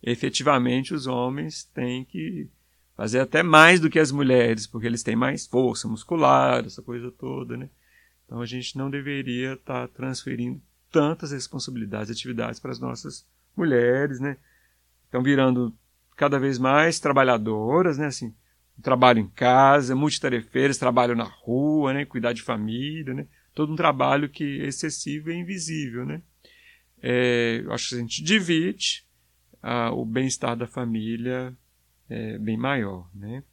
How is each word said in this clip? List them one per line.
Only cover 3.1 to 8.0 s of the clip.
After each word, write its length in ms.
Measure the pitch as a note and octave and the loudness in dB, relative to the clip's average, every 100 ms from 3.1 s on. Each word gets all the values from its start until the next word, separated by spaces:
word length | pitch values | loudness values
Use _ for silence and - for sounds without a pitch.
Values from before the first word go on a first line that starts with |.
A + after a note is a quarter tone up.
| B2 | -2
até 240 | C3 D#3 | 0 2
mais 340 | E3+ D#3 E3 F3+ | 6 8 10 8
do 100 | D#3 | 4
que 120 | E3 | 2
as 100 | D3+ | 2
mulheres, 560 | C#3+ C3+ B2+ A#2 A2+ G#2+ | 2 4 4 4 0 -4
porque 220 | A#2 A#2 | -8 -6
eles 160 | A#2 | -4
têm 100 | - | -2
mais 320 | A2+ C3 C#3+ - | -2 -2 -4 -2
força 400 | B2 B2+ A2+ A2 | 0 2 0 -6
muscular, 800 | A2 - E3+ C#3 C3+ C3+ B2 | -8 -6 0 4 6 4 0
essa 180 | A2+ - | -2 -12
coisa 300 | - A#2+ B2 | -12 -10 -10
toda, 440 | - C3 C3+ A#2+ A#2+ | -12 -10 -10 -8 -10
né? 120 | C3+ _ _ _ | -12 _ _ _